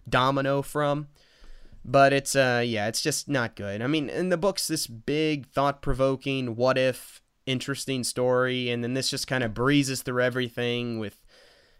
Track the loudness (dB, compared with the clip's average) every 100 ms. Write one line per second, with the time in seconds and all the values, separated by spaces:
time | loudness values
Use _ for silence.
0 | -2 0 2 2 0 -2 -2 -2 0 -2
1 | -6 _ _ _ -20 -20 -20 -18 2 6
2 | 8 6 2 2 4 4 2 0 -2 -2
3 | -2 -2 -2 -2 -2 -4 -8 -4 -2 -2
4 | -2 -2 0 0 0 0 -2 -4 -6 -8
5 | -4 0 0 -2 -4 0 0 0 -2 2
6 | 2 0 -2 -4 -4 0 2 4 2 0
7 | -8 -20 _ _ -4 -4 -4 -6 -4 -4
8 | -4 0 2 2 2 0 -2 -2 -2 -2
9 | -2 -4 -2 -2 -2 0 2 4 2 -2
10 | -4 0 0 0 -4 -4 -2 -2 -4 -4
11 | -6 -10 -20 -20 -20 _ _ _